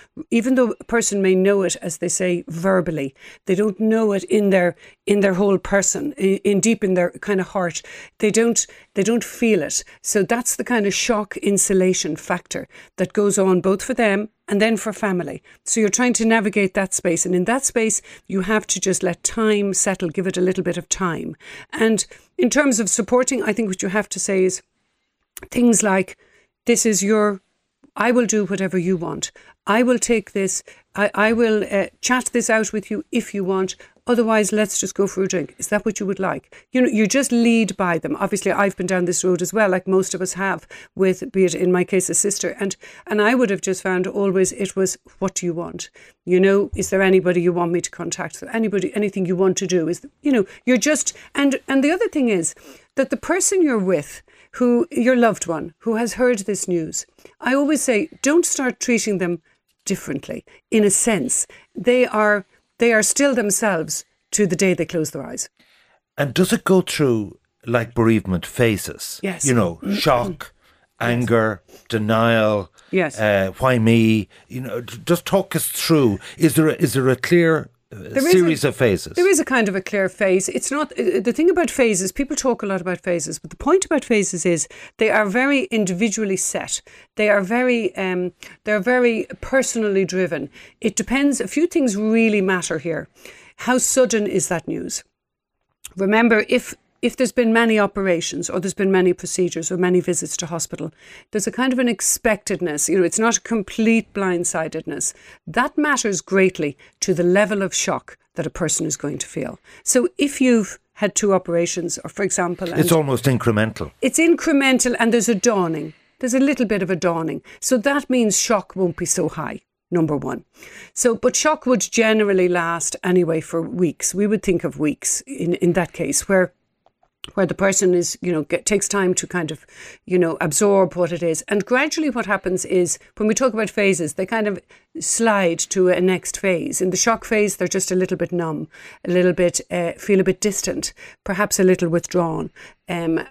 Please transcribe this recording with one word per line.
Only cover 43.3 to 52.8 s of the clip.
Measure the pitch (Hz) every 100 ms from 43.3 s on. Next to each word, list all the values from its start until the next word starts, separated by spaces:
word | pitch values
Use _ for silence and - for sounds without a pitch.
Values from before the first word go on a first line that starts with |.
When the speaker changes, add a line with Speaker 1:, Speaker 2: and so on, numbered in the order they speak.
Speaker 1:
would | 254 233
have | 196
just | - 185
found | 190 185 185
always | 208 196 185 180
it | - 196 196
was, | 190 - - _
"What | 190
do | - 175
you |
want? | 165 165 175 - _ - _
You | - 180
know, | 190 202 196 -
"Is | 180
there | 190
anybody | 190 185 180 175
you | 175
want | 175 170
me | 170
to | -
contact?" | - 170 180 160 - -
Anybody, | 226 220 196 175
anything | 208 208 196 180
you |
want | 180 190 180
to | 185
do?" | 180 156
Is, | 175 285 _
you | 294
know, | 247 190 - -
you're | 254
just, | 294 302 - - -
and, | - 277 254 -
and | 269
the | 285
other | 370 453
thing | 311 240
is | 190 160 - - -